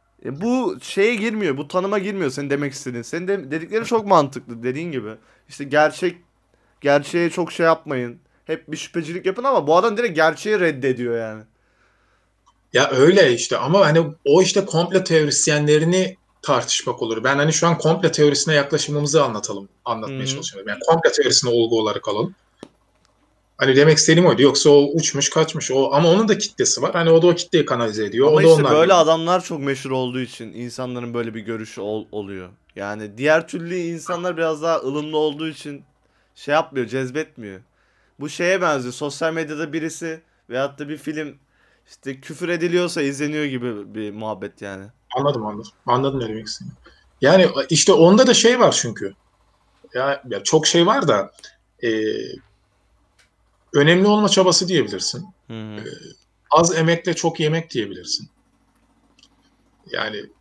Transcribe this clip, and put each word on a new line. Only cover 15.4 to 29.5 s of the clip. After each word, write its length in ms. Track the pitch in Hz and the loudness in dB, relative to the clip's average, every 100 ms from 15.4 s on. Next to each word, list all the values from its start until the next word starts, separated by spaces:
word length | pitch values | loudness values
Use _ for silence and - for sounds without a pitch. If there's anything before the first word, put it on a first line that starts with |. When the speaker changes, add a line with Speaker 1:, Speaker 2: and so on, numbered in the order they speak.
| 156 147 147 151 160 185 185 - _ _ | 0 2 2 2 2 0 0 -6 _ _
Speaker 2:
tartışmak 600 | - 127 - - 131 123 | -2 -2 -2 -4 -4 -6
olur. 220 | 117 113 | -4 -2
Ben 120 | 127 143 | 0 2
hani 180 | 156 | 2
şu 140 | 156 170 | 2 0
an 100 | 160 | 2
komplo 340 | 160 165 160 | 0 2 0
teorisine 420 | 156 147 143 160 | 2 2 2 0
yaklaşımımızı 720 | 147 139 151 - 147 147 156 | 0 0 -2 -4 -4 0 2
anlatalım, 460 | 131 107 - 101 98 _ 123 | 0 -4 -8 -12 -16 _ -8
anlatmaya 340 | 110 110 131 | -8 -8 -8
Speaker 1:
Hı 40 | |
hı. 40 | 131 | -8
Speaker 2:
çalışıyorum. 420 | 139 - 95 107 | -8 -10 -12 -12
Yani 100 | 104 - | -4 0
komplo 240 | 165 156 | 2 2
teorisini 400 | - 135 - 123 | 2 2 0 2
olgu 280 | 120 113 113 | 2 2 0
olarak 280 | 107 101 104 | 0 -4 -4
alalım. 280 | 104 180 - _ _ - _ _ _ _ _ _ _ _ - | -4 -4 -8 _ _ -20 _ _ _ _ _ _ _ _ -2
Hani 180 | 135 131 | 2 6
demek 220 | 151 151 | 6 6
istediğim 320 | - 160 185 | 4 6 6
oydu. 120 | 107 | 6
Yoksa 280 | 135 135 151 | 4 4 6
o 220 | 143 143 | 6 6
uçmuş, 360 | 160 - 143 - | 0 -2 -4 -2
kaçmış. 420 | 160 156 151 - | -2 -2 -4 -2
O, 220 | 135 135 | 0 2
ama 160 | 143 170 | 4 4
onun 180 | 190 220 | 4 2
da 100 | 196 | 0
kitlesi 440 | - - - - | -2 -2 -2 -2
var. 120 | 156 | -2
Hani 160 | 175 165 | 0 4
o 120 | 165 | 6
da 60 | 175 | 6
o 80 | 170 | 2
kitleyi 300 | - 165 143 | 0 0 0
kanalize 400 | 123 113 107 104 | -2 -2 -4 -4
ediyor. 220 | 110 147 | 2 4
Speaker 1:
Ama 80 | 156 | 6
Speaker 2:
O 80 | |
da 40 | 160 | 8
Speaker 1:
işte 140 | 156 | 6
Speaker 2:
onlar 100 | 139 | 6
Speaker 1:
böyle 140 | 151 175 | 4 6
Speaker 2:
gibi. 80 | |
Speaker 1:
adamlar 500 | 180 156 165 165 180 | 6 6 2 2 0
çok 160 | 170 | -2